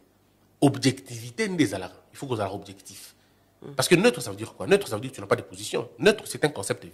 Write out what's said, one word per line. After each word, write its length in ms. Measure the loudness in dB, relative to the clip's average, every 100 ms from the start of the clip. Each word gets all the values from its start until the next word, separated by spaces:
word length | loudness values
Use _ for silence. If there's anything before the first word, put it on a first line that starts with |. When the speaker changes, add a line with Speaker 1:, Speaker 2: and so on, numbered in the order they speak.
| _ _ _ _ _ _
Speaker 1:
Objectivité, 880 | 2 4 0 0 -4 -14 -10 -4 -2
il 180 | 0 0 0 -8 -14 _
faut 120 | -14 -4
qu'on 100 | -2
soit 180 | -2
objectif. 600 | -6 -12 -18 -20 -20 -20 -20 _ _ _ _
Speaker 2:
Hmm. 100 | -8 -4
Speaker 1:
Parce 120 | 4
que 60 |
neutre, 280 | 6 6 2
ça 80 | -2
veut 60 | -8
dire 180 | -10
quoi ? 120 | -8 2
Neutre, 220 | 2 2
ça 80 | -6
veut 60 |
dire 80 | -6
que 60 | -8
tu 40 |
n'as 60 | 0
pas 100 | 0
de 60 |
position. 440 | 0 -12 -6 -4 -6 2
Neutre, 260 | 4 4 0
c'est 160 | -2 -2
un 20 |
concept 380 | 0 -6 -6 -8